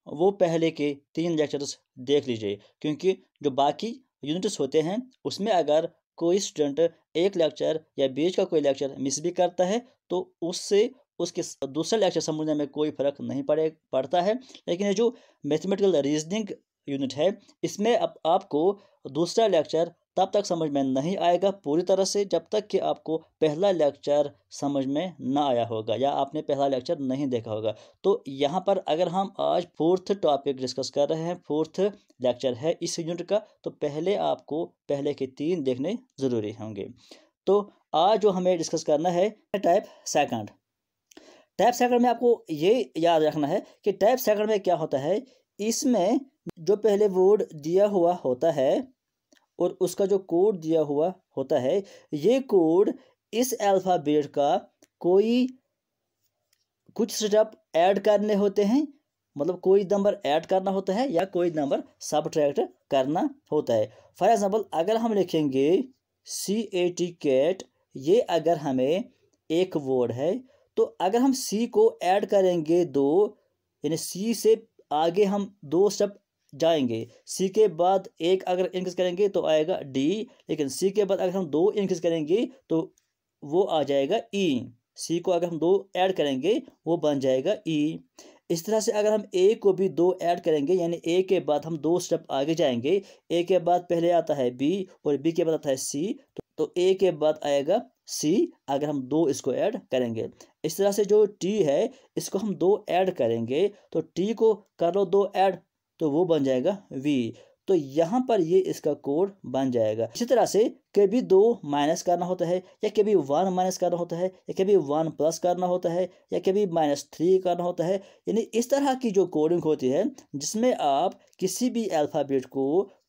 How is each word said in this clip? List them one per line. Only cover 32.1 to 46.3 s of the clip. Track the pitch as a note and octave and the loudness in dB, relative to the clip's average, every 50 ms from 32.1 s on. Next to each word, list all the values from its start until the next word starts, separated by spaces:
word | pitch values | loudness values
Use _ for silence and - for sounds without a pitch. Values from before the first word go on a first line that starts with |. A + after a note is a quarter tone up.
| _ - | _ -2
लेक्चर | B2+ B2 A#2+ - - B2+ A#2+ | -2 -2 -2 0 -2 -4 -4
है | A2+ C#3+ E3 E3+ - | -2 -4 -4 -4 -4
इस | E3+ E3 - F3 | -6 -8 -6 -6
यूनिट | D#3+ D#3+ F3 E3+ E3+ | -6 -6 -6 -8 -4
का, | - G3 G#3+ G#3+ _ _ _ - | -2 -2 -2 -2 _ _ _ -12
तो | E3 | -12
पहले | - - D3 D3 C#3+ D#3 E3+ F#3+ G3+ E3+ D#3+ | -8 -6 -6 -6 -4 -4 -2 -2 -2 0 0
आपको | D3 C#3+ - - - C#3+ D#3+ E3+ - _ _ _ - | -2 -4 -4 -6 -8 -6 -6 -6 -8 _ _ _ -6
पहले | C#3+ C#3 C#3 D3 C#3 | -4 -4 -2 -4 -4
के | - C3+ B2+ | -4 -8 -8
तीन | B2+ - D3 E3 F#3 E3 C3+ | -8 -6 -4 -4 -2 -2 -2
देखने | C3 B2 B2+ C#3 F3+ A#3 B3+ - _ _ - | -2 -2 -2 -4 -6 -6 -8 -10 _ _ -4
ज़रूरी | C3+ C3 A#2+ A2 G#2 G#2 A2 | -2 -2 -2 -2 -4 -6 -8
होंगे। | A2 G#2+ A2 G#2+ G2+ G2+ - - _ _ - - - _ _ _ _ - | -10 -12 -12 -10 -10 -12 -12 -14 _ _ -20 -20 -20 _ _ _ _ 0
तो | - G3 G#3 G3+ - _ _ _ - - | 2 2 2 0 -2 _ _ _ -4 0
आज | D#3 E3+ G3+ A3 G3 | 2 4 4 2 4
जो | G3+ G#3 | 2 0
हमें | F3+ F#3 F3+ F#3 F#3 | 0 2 0 0 0
डिस्कस | E3 D#3 - E3+ D#3 - | 0 -2 -4 -4 -4 0
करना | E3 D3+ D3 E3 F#3 | 0 0 0 0 0
है | F3 F3 F#3+ A3 G#3+ _ _ - - | 0 0 0 -2 -2 _ _ -8 -6
टाइप | G3 G#3+ E3+ F3 G#3+ - - - - - | -2 0 2 2 2 0 -4 -20 -16 -10
सेकंड। | - - D#3 C#3+ B2+ B2+ A2+ G2+ - - _ _ _ _ _ _ _ _ _ _ _ - - _ - - _ _ _ _ - | -4 -2 0 0 0 -2 -8 -8 -10 -16 _ _ _ _ _ _ _ _ _ _ _ -20 -20 _ -20 -20 _ _ _ _ 2
टाइप | F#3+ A#3+ B3 | 2 2 2
सेकंड | - B3 A#3+ B3 A#3+ | 2 2 2 4 4
में | A#3+ B3 | 4 2
आपको | A#3 A#3+ B3 A#3+ A3+ - - - | 2 2 4 2 2 2 0 -8
ये | D#3+ C#3+ D#3 F#3+ A#3 C4 G3+ - - | -4 0 2 4 4 2 0 -4 -4
याद | D#3+ D#3+ E3+ E3+ D#3 D#3 | 0 2 4 4 6 4
रखना | D3+ C#3+ D#3 C#3+ | 2 2 0 -2
है | C#3 F3 A3 - - - _ - | 0 -2 -2 -4 -6 -14 _ -4
कि | G#3 F#3 | -2 0
टाइप | - G3 A3+ B3+ B3+ | 2 4 4 4 2
सेकंड | - G#3+ G#3+ G3+ G#3+ | 2 0 0 2 2
में | G#3+ A3 G3 | 0 0 0
क्या | F#3+ F#3+ E3+ | 2 0 0
होता | D#3 D#3+ - D3+ | 0 0 -2 -2
है, | C3 C3+ D#3+ G3 A3 B3+ - _ _ _ _ _ - | -2 0 0 -2 -2 -4 -10 _ _ _ _ _ -4
इसमें | G3+ A3+ A3+ - - B3+ A#3+ G3 F3 G3+ B3+ C4+ - _ | -2 -2 -2 0 0 2 2 2 2 2 2 0 -2 _